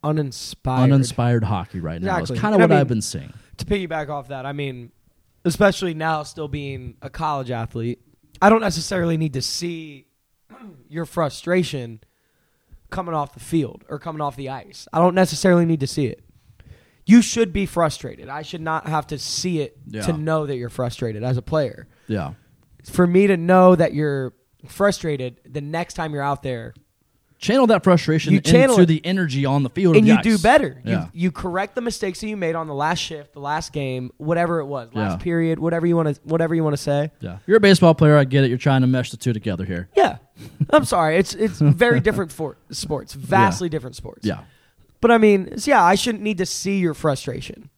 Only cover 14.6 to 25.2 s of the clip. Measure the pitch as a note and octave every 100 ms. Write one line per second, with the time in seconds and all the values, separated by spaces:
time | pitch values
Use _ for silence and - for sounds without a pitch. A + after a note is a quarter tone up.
14.6 | - - - D#3+ F3+ F3+ F#3 D3 F#3+ F3
15.6 | E3 D#3+ C3+ - C3 - _ _ _ _
16.6 | _ - _ _ - A#3 - A#3 G#3+ F3+
17.6 | F#3+ F3 D#3+ - C3+ - - C#3+ D#3 E3+
18.6 | D#3+ D#3+ - D#3 C#3+ D3 - - F3+ E3
19.6 | C#3+ _ - A2 G2+ D#3 D#3 D#3+ D3 C3
20.6 | A#2+ - B2 - A#2+ G#2+ B2+ B2+ - D#3
21.6 | C3 - - _ - G#2+ D2 - _ _
22.6 | _ _ - - F3 F#3 G3+ F3+ E3+ F#3
23.6 | F#3 F3 E3+ D3 D3+ C#3 B2+ _ _ _
24.6 | C3+ - G3+ - E3 C#3+